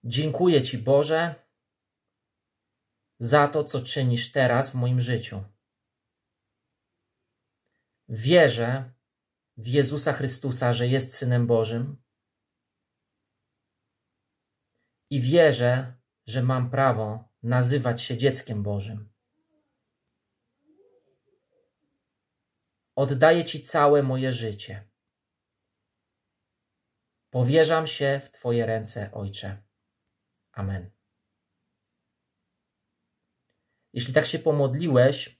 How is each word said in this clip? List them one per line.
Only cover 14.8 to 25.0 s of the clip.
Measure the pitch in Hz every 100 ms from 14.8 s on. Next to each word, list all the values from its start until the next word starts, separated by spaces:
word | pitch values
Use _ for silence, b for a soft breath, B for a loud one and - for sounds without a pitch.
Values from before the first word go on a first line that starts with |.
| _ _ _
i | 139
wierzę, | 123 170 156 120 123 127 131 - _ _ -
że | 127
mam | 127 131 123
prawo | 123 135 107 107 110 - _
nazywać | 117 127 123 139 120 117
się | - 117
dzieckiem | 131 127 - 104
Bożym. | 101 101 104 104 - _ _ _ _ _ _ _ _ _ _ _ _ _ _ _ 294 339 _ 494 _ 403 415 _ _ _ _ _ _ _ _ _ _ _ _ _ _ _ _ -
Oddaję | 135 135 156 170 160
Ci | 147
całe | - 160 147 147
moje | 131 131 131
życie. | 117 113 101 - 101 - _